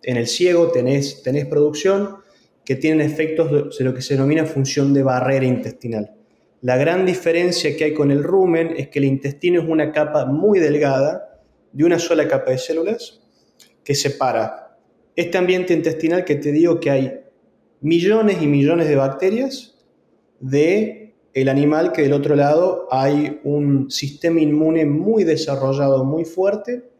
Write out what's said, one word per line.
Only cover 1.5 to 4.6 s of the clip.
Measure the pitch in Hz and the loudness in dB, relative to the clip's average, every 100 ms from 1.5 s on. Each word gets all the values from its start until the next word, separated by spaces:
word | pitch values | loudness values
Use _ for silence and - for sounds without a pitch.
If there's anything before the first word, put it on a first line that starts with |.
| 147 147 147 190 196 208 - _ _ _ _ | 2 2 2 0 0 -2 -8 _ _ _ _
que | - 131 | -6 -2
tienen | 156 156 | 0 2
efectos | 151 - 160 - 156 | 0 -2 -4 0 0
de, | 147 143 - | 0 -2 -4
de | |
lo | 127 | -4
que | 123 | -4
se | - | -2
denomina | 139 135 156 156 | 0 2 2 0
función | 139 | -2